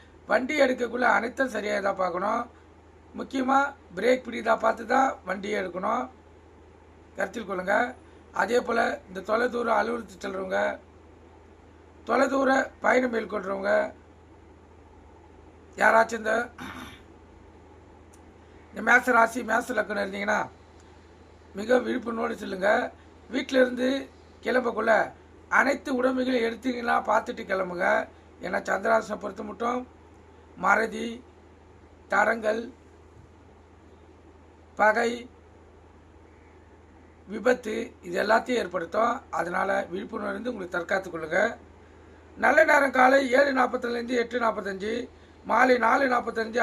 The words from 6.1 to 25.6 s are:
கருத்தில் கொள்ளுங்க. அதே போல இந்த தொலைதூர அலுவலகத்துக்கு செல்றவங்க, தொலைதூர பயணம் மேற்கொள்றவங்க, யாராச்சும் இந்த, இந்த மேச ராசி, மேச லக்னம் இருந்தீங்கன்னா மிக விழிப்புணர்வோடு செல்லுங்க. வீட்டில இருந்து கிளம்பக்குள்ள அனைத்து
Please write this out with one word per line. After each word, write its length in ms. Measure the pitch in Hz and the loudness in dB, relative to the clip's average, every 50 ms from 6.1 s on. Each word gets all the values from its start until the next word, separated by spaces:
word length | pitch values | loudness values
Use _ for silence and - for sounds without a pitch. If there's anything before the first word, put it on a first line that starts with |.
| - - - - - - - - - - - - - - - - - - - - - - | -12 -20 -20 -20 -20 -20 -20 -20 -20 -20 -20 -20 -20 -20 -20 -20 -20 -20 -20 -12 -8 -6
கருத்தில் 280 | 196 196 - 233 214 180 | -6 -6 -6 -8 -8 -6
கொள்ளுங்க. 240 | 196 185 180 185 202 233 254 247 - - - - - - - - - - | -6 -4 -2 0 2 2 0 0 -4 -12 -20 -20 -20 -20 -20 -6 -2 -2
அதே 160 | 190 202 240 240 - | 0 2 2 0 0
போல 120 | - 226 226 233 247 - - - | 0 0 0 0 0 -2 -6 -10
இந்த 120 | - 180 190 190 | -12 -12 -10 -4
தொலைதூர 400 | - 214 226 240 247 214 240 233 226 220 | -2 0 0 0 0 -2 -2 0 0 2
அலுவலகத்துக்கு 500 | 208 208 226 240 240 214 190 190 180 - | 2 2 0 -2 -6 -8 -12 -14 -12 -10
செல்றவங்க, 380 | 196 190 190 190 190 190 202 208 208 - - - - - - - - - - - - - - - - - - - - - - - - - - - | -8 -6 -6 -4 -2 0 0 0 0 -2 -6 -12 -20 -20 -20 -20 -20 -20 -20 -20 -20 -20 -20 -20 -20 -20 -20 -20 -20 -20 -20 -20 -20 -20 -12 -4
தொலைதூர 420 | - 226 254 277 269 269 269 269 254 269 269 262 - - - | 0 2 2 2 2 2 2 2 4 2 2 0 -2 -4 -2
பயணம் 320 | - 202 226 254 254 247 233 | 2 2 4 4 2 0 -2
மேற்கொள்றவங்க, 600 | 220 214 185 202 208 185 190 196 196 190 202 208 208 208 - - - - - - - - - - - - - - - - - - - - - - - - - - - - - - - - - - - - - - | -4 -4 -4 -6 -6 -6 -6 -6 -4 -2 0 2 2 0 -2 -6 -14 -20 -20 -20 -20 -20 -20 -20 -20 -20 -20 -20 -20 -20 -20 -20 -20 -20 -20 -20 -20 -20 -20 -20 -20 -20 -20 -20 -20 -20 -20 -20 -20 -20 -12 -2
யாராச்சும் 420 | - 196 214 220 226 226 220 233 220 | 2 4 6 6 6 4 2 0 -6
இந்த, 120 | 214 214 220 226 240 - - - - - - - - - - - - - - - - - - - - - - - - - - - - - - - - - - - - - - - - - - - - - | -2 -2 -2 -2 -2 -4 -8 -16 -16 -14 -14 -14 -16 -18 -18 -20 -20 -20 -20 -20 -20 -20 -20 -20 -20 -20 -20 -20 -20 -20 -20 -20 -20 -20 -20 -20 -20 -20 -20 -20 -20 -20 -20 -20 -20 -20 -20 -20 -20 -16
இந்த 120 | - 196 214 | -12 -4 2
மேச 260 | 220 240 247 247 254 247 | 4 4 4 6 4 4
ராசி, 240 | 233 226 220 - 254 226 214 | 4 4 4 2 -4 -4 -2
மேச 260 | 220 226 - - 247 | -2 -2 -2 -2 -2
லக்னம் 260 | 214 190 180 214 202 202 | -2 -2 -2 -2 -4 -4
இருந்தீங்கன்னா 360 | 196 196 202 202 208 208 196 165 - - - - - - - - - - - - - - - - - - - - - - 190 | -4 -6 -4 -2 0 0 0 -2 -4 -10 -18 -20 -20 -20 -20 -20 -20 -20 -20 -20 -20 -20 -20 -20 -20 -20 -20 -20 -14 -10 -6
மிக 180 | 208 220 254 247 220 | 0 2 2 2 2
விழிப்புணர்வோடு 500 | 220 240 254 208 233 233 226 233 233 226 - | 0 -4 -4 -4 -6 -6 -4 -4 -4 -6 -8
செல்லுங்க. 300 | 208 202 196 185 185 202 220 247 233 - - - - - - - - - 208 | -8 -8 -6 0 2 2 2 2 0 -4 -8 -14 -20 -20 -20 -20 -12 -6 -6
வீட்டில 260 | 269 - - 262 254 254 | -6 -4 0 2 4 4
இருந்து 240 | 247 247 247 254 254 269 277 269 - - - - - - - - | 2 2 0 0 0 0 -2 -4 -10 -18 -20 -20 -20 -20 -8 -4
கிளம்பக்குள்ள 500 | 220 233 254 240 233 196 208 220 226 220 196 170 - - - - - - - - - 170 | 0 0 0 0 0 -2 0 2 4 4 4 2 0 -6 -16 -20 -20 -20 -20 -6 0 2
அனைத்து 320 | 208 | 4